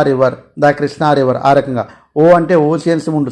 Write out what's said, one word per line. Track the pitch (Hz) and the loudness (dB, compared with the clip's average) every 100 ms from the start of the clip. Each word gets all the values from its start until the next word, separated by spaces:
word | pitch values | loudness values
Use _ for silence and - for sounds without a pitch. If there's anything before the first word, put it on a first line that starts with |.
| 143 | 2
river, | 131 131 - - - | 0 0 -2 -12 -2
the | 147 143 | 0 0
కృష్ణా | 143 - 151 143 | -4 -2 0 0
river. | 131 135 135 | 0 0 0
ఆ | 139 | 0
రకంగా | 131 123 107 - _ 147 | 0 -4 -8 -12 _ 0
ఓ | 165 175 | 4 4
అంటే | 160 175 147 | 2 0 0
ఓషియన్స్ | 160 170 165 151 151 | -2 -2 -4 -2 -4
ముందు, | 135 | -4